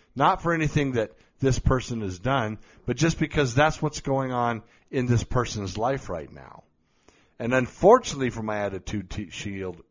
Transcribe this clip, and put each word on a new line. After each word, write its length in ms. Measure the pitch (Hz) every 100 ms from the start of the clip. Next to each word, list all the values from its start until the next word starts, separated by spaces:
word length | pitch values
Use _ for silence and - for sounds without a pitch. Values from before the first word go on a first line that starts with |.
| _
Not 280 | - 151 185
for 100 | 165
anything 400 | 165 151 151 139
that 180 | 123 107 - _ _
this 180 | 131 123
person 440 | - 131 117 120
has 180 | 101 90
done, 380 | 113 135 110 107 - - -
but 100 | 123
just 220 | 160 -
because 340 | 156 160 139
that's 300 | 120 151 -
what's 180 | 151 -
going 300 | - 135 131
on 320 | 123 120 113 - _ _
in 140 | 135 123
this 180 | 120
person's 520 | - 127 117 110 98 90
life 320 | 117 139 -
right 240 | 87 71
now. 300 | 71 65 - - _ _ _ _ _ _ -
And 160 | 117
unfortunately 760 | 131 123 - 185 247 - 147 127
for 140 | 113
my 140 | 110 107
Attitude 500 | 101 95 - 107 92
T-, 200 | - 92
Shield 520 | - 104 98 92 87 -